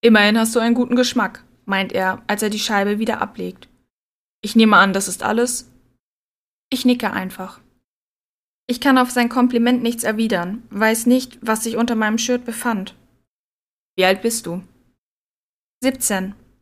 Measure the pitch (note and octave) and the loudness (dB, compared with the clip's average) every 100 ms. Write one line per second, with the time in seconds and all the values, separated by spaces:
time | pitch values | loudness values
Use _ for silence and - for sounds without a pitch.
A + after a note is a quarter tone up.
0 | A#3 A3 G#3 A3 A3+ A#3 A#3 A#3 A#3+ B3 | 6 6 4 2 0 0 2 0 0 0
1 | B3 B3 G3 - _ _ - G3 F#3+ - | 0 0 -4 -6 _ _ -4 -4 -2 -2
2 | F#3 F#3+ - G#3 G#3+ G#3+ - G#3 G3+ G#3 | -2 -4 -6 -4 -4 -4 -2 0 0 0
3 | A3+ A3 - - F3+ F#3 - _ _ _ | -2 -2 -4 -6 -12 -12 -20 _ _ _
4 | _ _ _ _ G#3 A3+ A3 G3+ G3 G3 | _ _ _ _ 0 4 6 8 6 2
5 | F#3+ F#3 - A3 B3 - - _ _ _ | -4 -6 -2 0 -2 -4 -12 _ _ _
6 | _ _ _ _ _ _ _ B3+ B3+ B3 | _ _ _ _ _ _ _ -2 2 2
7 | G#3+ F#3+ F#3 - F#3 - _ _ _ _ | -2 -6 -8 -10 -14 -16 _ _ _ _
8 | _ _ _ _ _ _ - B3 C#4+ C4 | _ _ _ _ _ _ -8 -2 2 4
9 | B3 B3 A#3+ A#3+ B3 B3 A#3+ B3 A#3 A#3 | 2 0 -2 2 2 2 2 2 0 -2
10 | A3+ G#3+ A3+ F#3+ F3 G#3+ - G3 A3 A3+ | -4 -2 -2 -2 -4 -8 -12 -2 0 2
11 | A#3 G#3 - - A3+ A3 A3+ A3 A#3+ A3+ | 2 2 0 -12 -4 -4 -4 -4 -2 0
12 | G#3+ A3+ - B3 B3 A3+ B3 A3 F#3+ - | -2 -2 -2 -4 -4 -8 -4 -4 -6 -14
13 | _ _ _ _ _ _ _ _ _ - | _ _ _ _ _ _ _ _ _ 0
14 | F#3 F#3+ A#3 A3+ F3+ F3 - _ _ _ | 2 2 0 -4 -8 -10 -12 _ _ _
15 | _ _ _ _ _ _ _ _ B3+ C4 | _ _ _ _ _ _ _ _ -4 -2
16 | - G3 F#3 G3+ _ _ | -4 -4 -4 -12 _ _